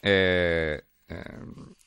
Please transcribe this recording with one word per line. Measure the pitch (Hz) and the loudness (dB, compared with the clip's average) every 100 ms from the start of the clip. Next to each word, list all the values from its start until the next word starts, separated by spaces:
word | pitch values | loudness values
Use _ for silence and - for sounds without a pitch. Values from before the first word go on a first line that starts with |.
Eh, | 101 98 92 90 87 82 80 76 - _ _ | 4 4 4 2 2 0 -2 -4 -10 _ _
ehm, | 85 - - - - - - | -16 -14 -16 -18 -18 -20 -20